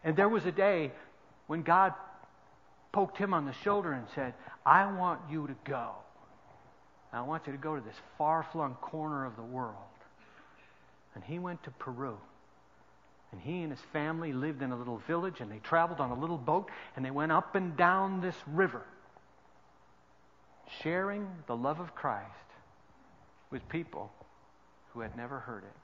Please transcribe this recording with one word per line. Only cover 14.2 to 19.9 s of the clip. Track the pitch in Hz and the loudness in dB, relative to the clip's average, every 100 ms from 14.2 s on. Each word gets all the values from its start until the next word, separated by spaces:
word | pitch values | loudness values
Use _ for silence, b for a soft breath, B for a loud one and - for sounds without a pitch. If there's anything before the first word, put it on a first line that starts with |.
| 165 | -2
lived | 127 147 143 | -2 -2 -2
in | 135 | -4
a | 123 | -2
little | 120 113 - | -4 -6 -2
village, | 170 185 - | 0 0 -6
and | 110 | -10
they | 107 | -10
traveled | - 165 170 170 | 2 4 4 2
on | 131 | -2
a | 123 | -2
little | 160 165 | -2 -2
boat, | 123 175 202 B B - | 2 2 2 B B -6
and | 131 | -4
they | |
went | 139 156 | 0 4
up | 160 190 | 4 4
and | 196 180 151 | 0 0 6
down | 175 190 190 190 | 6 6 2 0
this | 180 - 147 | -2 -6 -4
river, | 156 185 120 - - - - - - - - - - - | 2 2 2 -12 -20 -20 -20 -20 -20 -20 -20 -20 -20 -20